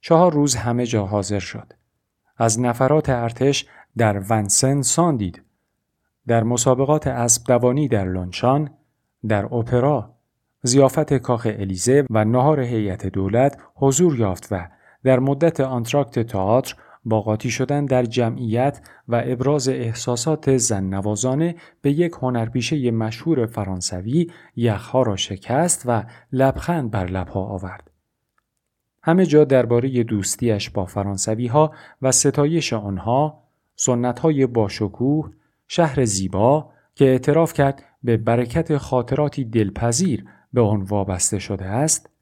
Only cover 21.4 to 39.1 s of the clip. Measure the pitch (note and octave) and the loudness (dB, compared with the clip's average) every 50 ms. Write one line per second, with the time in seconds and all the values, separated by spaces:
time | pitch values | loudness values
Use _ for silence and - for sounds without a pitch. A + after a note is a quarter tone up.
21.4 | E3 E3+ F3 E3+ - - _ _ _ C#3+ C#3+ D3+ F3 E3+ E3+ - - B2+ B2+ A#2+ | -2 -2 -4 -8 -16 -20 _ _ _ -2 0 0 0 -2 -2 -4 -4 -2 -2 -2
22.4 | A2+ A2+ A#2 C3 A#2 - D#3+ D3+ C3 B2 A#2 A2+ A2 A2 A2+ - - E3 E3 C#3 | -4 -2 -2 -4 -2 -2 -2 0 0 0 0 0 -2 -4 -6 -6 -2 -2 0 0
23.4 | A#2 G#2+ - - G#2 F#2+ F#2+ F2+ F2 - - F2+ F#2 G#2+ B2+ E3 F3 E3+ - - | 0 -2 -2 -6 -6 -6 -6 -6 -6 -6 -8 -6 -6 -2 0 0 0 0 -4 -18
24.4 | - - _ - A#2 A#2+ G#2+ F#2+ - - - C3 C3 A2+ G2+ F#2 - - G2+ F#2+ | -20 -16 _ 0 0 2 0 0 -4 -2 0 0 2 2 0 -4 -4 -8 -8 -12
25.4 | - - A#2 C#3 E3 F3+ E3+ - - A#2+ A#2+ A2+ G2+ - - - _ _ - B2+ | -6 -2 0 0 2 0 -2 -4 -2 -2 -2 -2 -2 -6 -14 -20 _ _ -2 0
26.4 | C3 C3+ B2+ - - - F3 E3 C3+ A#2 G#2 G#2+ F#2 F2+ F#2 F#2 F2+ F2 - G2 | 2 2 0 -2 -4 -4 -4 -2 -4 -4 -4 -4 -4 -4 -4 -6 -6 -6 -6 -6
27.4 | F#2+ G2+ G2+ F#2 F2+ F2+ - - - _ _ _ _ _ _ _ _ _ _ _ | -6 -6 -8 -10 -10 -10 -14 -16 -20 _ _ _ _ _ _ _ _ _ _ _
28.4 | _ _ _ _ _ _ _ _ _ _ _ _ _ - E3 F#3 F#3+ E3 C#3+ D3+ | _ _ _ _ _ _ _ _ _ _ _ _ _ 2 4 4 4 6 6 6
29.4 | D3+ C3 C3+ C3 A#2+ A2+ A#2+ A#2+ A#2+ C3+ C3 B2 A#2 A2+ A2+ G#2 F#2 - - - | 6 6 4 2 4 4 2 0 0 0 0 0 0 0 0 -2 -2 -2 -4 -2
30.4 | - A#2+ A2 G#2 G#2+ - - G#2 F#2+ F2 - G#2 G2 G2+ G2+ F#2+ - - A2 A2 | 0 0 0 0 -2 -6 -4 -6 -6 -4 -4 -6 -4 -4 -4 -4 -4 -4 -4 -4
31.4 | B2 A#2+ A2+ D3 D#3 D#3 D3+ - - - - _ - C3 B2+ - - C#3+ C3 - | -4 0 2 2 2 2 0 -10 -20 -20 -16 _ -2 0 2 2 2 2 2 2
32.4 | C#3+ D3 E3 E3 D3 - B2 A2 G#2 G2+ G2 F#2 F2+ G#2+ A#2+ C3 D3 D3+ D3+ - | 0 2 0 -2 -2 -2 -4 -4 -4 -4 -6 -4 -2 0 0 2 0 0 -4 -10
33.4 | _ _ _ _ _ _ _ _ - - B2 A#2+ A#2+ B2 A#2+ - - E3 D#3 C#3 | _ _ _ _ _ _ _ _ -2 0 0 0 0 -2 -2 0 0 0 2 2
34.4 | C3+ B2 A#2 A#2 A2 G2 - - G#2+ G2 - - A#2+ C3 D3 D#3 D3+ - - _ | 2 2 2 0 0 0 -2 -4 -4 -4 -4 -2 -2 0 0 0 -2 -6 -12 _
35.4 | _ _ _ _ _ _ - - E3+ D#3 C3 D3 C3 A2+ G2 F#2+ F#2+ F#2+ F#2+ F#2+ | _ _ _ _ _ _ 0 0 0 0 2 0 0 0 0 -2 -4 -4 -2 2
36.4 | G#2 B2 C#3 D#3 D3+ - _ _ _ _ _ - C#3+ C3 C3 B2+ C3 - C#3+ D#3+ | 4 4 4 4 0 -4 _ _ _ _ _ 2 4 4 4 2 2 2 2 2
37.4 | E3+ - - - C#3+ C#3 C#3 - - _ _ _ - A#2+ A#2 A2+ A2+ A#2 A#2+ A#2+ | 2 0 2 0 0 0 0 -4 -12 _ _ _ -2 0 0 0 2 2 2 2
38.4 | B2 A#2+ - E3+ D#3+ - D#3 C#3+ - - C3 B2+ A#2+ A#2 | 0 0 -2 -4 -2 0 -2 -4 -2 0 -2 -2 0 0